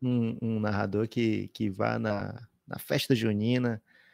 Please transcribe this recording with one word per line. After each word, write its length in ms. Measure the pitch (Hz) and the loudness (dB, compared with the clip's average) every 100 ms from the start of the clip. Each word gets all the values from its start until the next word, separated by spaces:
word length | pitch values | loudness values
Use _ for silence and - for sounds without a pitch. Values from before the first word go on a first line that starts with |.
um, 360 | 127 123 113 - | 0 2 0 -2
um 180 | 113 110 | -2 0
narrador 480 | 104 101 101 101 113 | 0 0 0 0 0
que, 400 | 123 113 104 101 | 2 2 0 -4
que 220 | - 107 | -2 -2
vá 280 | 95 110 113 | 0 0 0
na, 480 | 110 101 101 117 117 _ - | 0 -2 -4 -10 -16 _ -12
na 120 | - | -12
festa 360 | - 139 - | -2 -2 2
junina, 680 | 120 113 104 113 127 123 110 _ - - | 2 2 2 2 2 0 -2 _ -20 -20